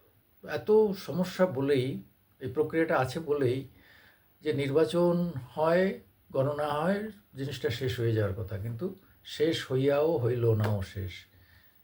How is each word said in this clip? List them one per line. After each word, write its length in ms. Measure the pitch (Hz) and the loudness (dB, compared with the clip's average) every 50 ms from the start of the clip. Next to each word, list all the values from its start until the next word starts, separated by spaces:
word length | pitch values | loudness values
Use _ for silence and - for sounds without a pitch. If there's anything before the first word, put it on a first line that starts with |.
| _ _ _ _ _ _ _ _ - 165 | _ _ _ _ _ _ _ _ -10 -8
এত 220 | 151 147 - - 214 220 220 208 190 | -8 -4 2 4 6 6 6 4 0
সমস্যা 480 | 190 - - - 175 185 - - - 185 | -4 -6 -4 -2 -2 -2 -2 0 0 0
বলেই, 580 | 185 120 135 139 139 147 131 123 139 - 196 - - _ _ _ _ _ _ | 2 2 0 0 2 2 2 2 0 -4 -6 -10 -14 _ _ _ _ _ _
এই 120 | 135 127 | -10 -4
প্রক্রিয়াটা 460 | - 156 151 151 - 160 165 165 165 | -2 -2 -2 0 0 0 2 2 2
আছে 220 | 135 127 - - 170 | 2 0 0 -2 -6
বলেই 500 | 160 139 147 147 135 120 127 135 - - - - - - - - - - _ _ _ _ _ _ | -2 -2 0 2 2 2 0 -2 -4 -10 -16 -20 -20 -20 -20 -20 -20 -20 _ _ _ _ _ _
যে 120 | - 156 135 | -4 -2 -2
নির্বাচন 800 | 135 143 135 135 156 160 151 170 175 175 175 175 175 175 170 156 123 - - | 0 -2 2 4 4 4 4 4 2 4 4 2 2 0 -4 -6 -8 -12 -8
হয়, 500 | - 156 156 165 170 180 185 196 240 - - _ _ _ _ - | -4 0 2 4 4 4 4 2 -2 -4 -10 _ _ _ _ -4
গণনা 360 | - 135 131 147 147 147 151 | -2 0 0 0 0 -2 -2
হয়, 440 | 147 143 147 160 180 202 202 214 220 - - _ _ - | -2 -2 0 0 0 0 -2 -4 -8 -10 -14 _ _ -10
জিনিসটা 340 | 131 139 143 139 - - 139 | -8 -8 -8 -6 -4 -4 -4
শেষ 300 | 110 - 131 123 - 123 | -2 -2 -2 -4 -2 0
হয়ে 140 | 113 117 113 | 0 0 2
যাওয়ার 220 | 110 104 98 95 | 2 0 0 -2
কথা, 220 | 95 92 92 95 | -6 -8 -8 -8
কিন্তু 380 | 95 101 117 120 113 180 196 190 - - _ _ _ _ | -8 -8 -8 -6 -6 -6 -8 -8 -12 -18 _ _ _ _
শেষ 480 | - - - 147 165 135 110 - - | -12 -2 0 0 0 0 -2 -4 -2
হইয়াও 460 | 131 131 131 143 143 143 151 165 170 | -2 0 2 2 2 2 2 2 2
হইল 380 | 139 117 117 123 120 117 113 110 | 0 0 0 0 2 2 2 4
নাও 260 | 107 107 107 107 101 | 2 2 0 0 -2
শেষ। 300 | 98 - - 101 95 92 - - - _ _ _ - _ _ - _ _ _ _ | -4 -6 -8 -8 -8 -8 -10 -14 -18 _ _ _ -20 _ _ -20 _ _ _ _